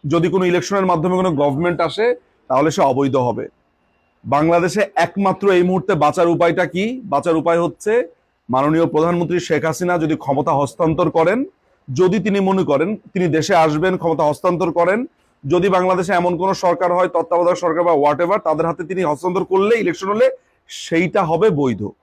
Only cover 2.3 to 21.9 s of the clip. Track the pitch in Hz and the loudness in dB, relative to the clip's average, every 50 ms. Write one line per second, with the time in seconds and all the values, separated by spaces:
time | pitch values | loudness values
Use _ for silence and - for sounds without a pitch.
2.3 | _ _ _ - 131 131 147 160 147 196 160 135 131 135 143 135 127 135 123 123 | _ _ _ -2 0 2 2 2 2 2 2 2 2 0 0 0 0 0 0 0
3.3 | 110 117 - - _ _ _ _ _ _ _ _ _ _ _ _ _ _ - 110 | -2 -4 -8 -12 _ _ _ _ _ _ _ _ _ _ _ _ _ _ -6 -2
4.3 | 135 147 156 165 170 175 170 180 151 208 202 - - 160 170 165 - 196 196 190 | 0 0 2 2 2 2 2 0 -2 -2 -4 -2 0 -2 -2 -2 -2 -2 0 0
5.3 | 185 - 202 202 185 180 175 185 185 185 - - 196 151 147 147 147 185 170 170 | 0 0 2 2 4 4 4 2 0 -2 0 -2 0 2 2 2 2 2 2 2
6.3 | 170 170 175 170 170 185 180 151 - 180 202 226 254 254 240 190 143 139 - 175 | 2 2 2 2 2 0 -2 -2 -2 -4 -4 -4 -6 -8 -6 -4 -4 -2 0 0
7.3 | 160 160 135 170 170 170 170 160 - _ - 208 220 247 - - _ _ _ _ | 0 0 2 0 0 2 0 -2 -4 _ -4 0 0 0 -2 -4 _ _ _ _
8.3 | _ _ _ - 120 131 139 147 156 165 165 - - 151 160 175 175 175 175 156 | _ _ _ -2 0 0 2 2 2 2 0 2 0 0 0 0 0 -2 -2 -2
9.3 | 180 175 175 - 165 147 151 160 151 - 180 175 180 170 156 156 160 160 - - | -2 -4 -2 -2 -2 -2 -2 -4 -4 -2 -2 -2 -2 -2 0 -2 -2 -4 -4 -4
10.3 | 139 139 139 165 156 139 143 131 - - 175 156 160 - 175 156 - 165 160 175 | -2 -2 0 0 0 0 -2 -4 -2 -2 0 0 2 0 0 0 2 2 2 2
11.3 | 208 247 285 381 _ _ _ _ _ _ _ - 127 135 185 185 180 220 170 214 | 0 -2 -4 -6 _ _ _ _ _ _ _ -8 0 2 2 2 2 0 0 0
12.3 | 196 202 190 190 190 190 170 - 143 139 160 196 220 202 _ - _ 185 185 170 | 0 0 2 2 0 0 0 0 0 0 0 -2 -4 -8 _ -8 _ -2 -2 0
13.3 | 143 160 151 185 196 165 160 160 147 156 165 190 185 - 156 170 160 143 156 151 | 0 0 0 2 2 4 4 2 2 0 0 0 -2 -2 -2 -2 0 0 0 0
14.3 | 147 - - 180 175 156 185 170 147 170 170 175 196 226 254 - _ _ _ _ | -2 0 -2 -2 0 0 -2 -2 0 0 2 2 0 -2 -4 -8 _ _ _ _
15.3 | _ _ - 135 160 180 175 202 185 180 180 185 185 180 180 175 196 175 175 180 | _ _ -4 0 0 2 2 2 2 2 2 2 0 0 0 0 0 0 0 0
16.3 | 180 160 185 190 190 190 - 180 175 175 185 175 175 180 185 180 180 165 165 - | -2 0 -2 -2 -2 0 0 0 0 2 0 0 2 0 0 0 0 -2 -2 0
17.3 | 175 170 175 175 180 170 175 170 160 165 175 175 165 143 143 147 147 135 175 170 | 0 2 2 2 0 0 -2 -2 0 0 2 2 2 4 2 2 2 0 0 0
18.3 | 202 214 - 165 156 151 165 165 165 - 175 151 185 185 180 151 151 139 175 185 | 0 -2 0 -2 -2 0 -2 -2 -4 -6 -8 -6 -4 -2 -2 -2 -2 -2 -4 -4
19.3 | 180 196 185 - 190 190 196 208 233 226 202 170 165 175 190 196 208 220 349 523 | -2 -2 -2 0 0 0 2 2 2 2 0 -2 -4 -4 -6 -4 0 0 0 0
20.3 | 523 - _ _ _ _ _ _ - - - - 170 165 180 170 - 208 185 156 | 0 -4 _ _ _ _ _ _ -16 -16 -8 -2 0 0 0 0 0 -2 0 0
21.3 | 165 165 208 220 170 143 143 131 113 92 104 95 | 0 2 2 2 2 2 0 0 -2 -4 -6 -10